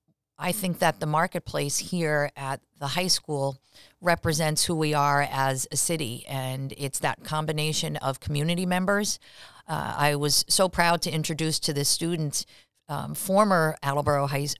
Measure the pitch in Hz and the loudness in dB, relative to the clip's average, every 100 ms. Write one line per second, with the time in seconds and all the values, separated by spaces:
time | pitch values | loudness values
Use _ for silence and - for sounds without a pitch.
0 | _ _ _ - 170 175 190 165 170 156 | _ _ _ -8 -4 -2 -2 2 2 2
1 | 156 151 180 175 - 151 143 - - 175 | 0 2 0 -2 -6 -4 -2 -2 -4 -2
2 | 156 151 147 - 135 135 _ - 143 147 | 0 0 0 -4 -8 -8 _ -10 -6 -2
3 | 185 - - 147 139 131 _ - - _ | 0 0 -2 -2 -2 -4 _ -20 -20 _
4 | 175 170 170 156 156 151 - 165 156 147 | 0 2 2 0 2 2 0 2 2 2
5 | 143 143 143 135 135 131 - 147 - 160 | 4 2 2 0 0 0 -2 -2 -2 -2
6 | 127 123 - 135 131 131 135 - 139 - | -4 -8 -8 -6 -6 -6 -8 -6 -6 -2
7 | 143 - - 156 156 151 151 151 160 147 | -2 -4 -4 -4 -2 -2 0 0 -2 -4
8 | 135 131 - 147 156 175 180 180 185 202 | -4 -4 -4 -2 0 0 0 0 2 2
9 | 208 - - - - - - 156 - - | 0 -4 -10 -20 -20 -18 -8 -6 -4 0
10 | 147 147 147 - - - 190 - 170 170 | 0 2 2 2 2 2 2 4 2 2
11 | 175 160 151 151 160 147 - 143 143 - | 0 -2 -2 -2 -2 -2 -2 0 0 0
12 | 165 175 151 - - - _ _ - 147 | 0 -2 -2 -4 -8 -12 _ _ -10 -8
13 | 143 147 - 190 214 180 156 151 139 143 | -6 -6 2 4 6 6 4 0 -2 0
14 | 143 143 139 139 143 - | 2 2 2 0 -2 -2